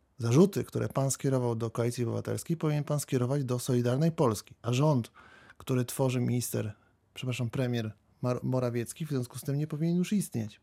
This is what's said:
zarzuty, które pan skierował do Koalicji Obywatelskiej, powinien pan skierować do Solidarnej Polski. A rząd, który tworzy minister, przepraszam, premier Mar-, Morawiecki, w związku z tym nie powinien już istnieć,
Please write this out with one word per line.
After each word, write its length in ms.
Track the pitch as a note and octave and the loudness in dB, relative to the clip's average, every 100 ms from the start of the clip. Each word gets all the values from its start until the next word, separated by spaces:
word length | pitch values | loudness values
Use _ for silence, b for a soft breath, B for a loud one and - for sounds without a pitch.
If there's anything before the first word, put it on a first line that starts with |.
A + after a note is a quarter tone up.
| _ - | _ -4
zarzuty, 460 | A#2 B2+ G3 C3+ | 4 6 6 4
które 260 | A#2 A#2 A2+ | -4 -4 -2
pan 220 | - C3+ | 0 0
skierował 440 | - C#3 C3 B2 A#2 | 0 0 2 2 0
do 140 | A2+ | -2
Koalicji 340 | - A#2 A#2+ | 0 0 0
Obywatelskiej, 540 | A2+ A2 A2 G#2+ - E3 | -2 -2 -2 -4 -4 -2
powinien 260 | D#3 D3 | 0 0
pan 160 | C#3 D3 | -2 -4
skierować 440 | - C3 B2 D3 | -2 0 2 0
do 160 | B2+ B2 | 0 -2
Solidarnej 520 | - B2 A#2+ B2+ E3 | 2 2 2 2 2
Polski. 440 | D#3+ C3 G#2 - - | 4 2 2 -4 -8
A 120 | A#2 | -2
rząd, 380 | B2 D#3 C3 A2 b b b b - | 2 4 2 0 b b b b -12
który 280 | - B2+ B2 | -2 -2 -2
tworzy 340 | - C3+ B2 | 0 0 0
minister, 520 | B2 A#2+ A#2 A#2 G#2+ - _ _ _ | 0 0 -2 -4 -6 -10 _ _ _
przepraszam, 360 | - B2+ A2+ A#2 | -10 -6 -4 -4
premier 420 | C#3 B2 A#2+ A2 - _ _ | -2 -2 -2 -4 -8 _ _
Mar-, 180 | B2 B2 | -2 -2
Morawiecki, 600 | B2+ B2+ B2 A#2+ A2+ - D#3 | 0 0 0 -2 -4 -6 -4
w 40 | |
związku 300 | C3+ A#2+ B2+ | -4 -4 -6
z 20 | |
tym 160 | - C#3 | -4 -2
nie 100 | D3+ | -2
powinien 300 | D3 E3 F3 | -2 0 0
już 160 | F3+ | 2
istnieć, 480 | G#3 - A#2+ G#2+ - | 0 -2 -4 -6 -10